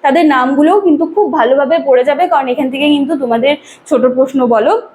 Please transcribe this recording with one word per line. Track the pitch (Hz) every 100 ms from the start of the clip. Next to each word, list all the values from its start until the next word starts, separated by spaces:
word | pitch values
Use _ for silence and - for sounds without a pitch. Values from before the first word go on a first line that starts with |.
তাদের | 294 285 320
নামগুলোও | 269 254 285 302 403
কিন্তু | 392 294 320
খুব | - 370
ভালোভাবে | 302 233 269 269 330 277
পড়ে | 254
যাবে, | 254 285 359
কারণ | 320 262
এখান | 247 262
থেকে | 262 294
কিন্তু | 294 277 320
তোমাদের | 247 233 262 294 - - -
ছোট | 269 247
প্রশ্ন | 254 262 269 240
বলো | 226 240 453 -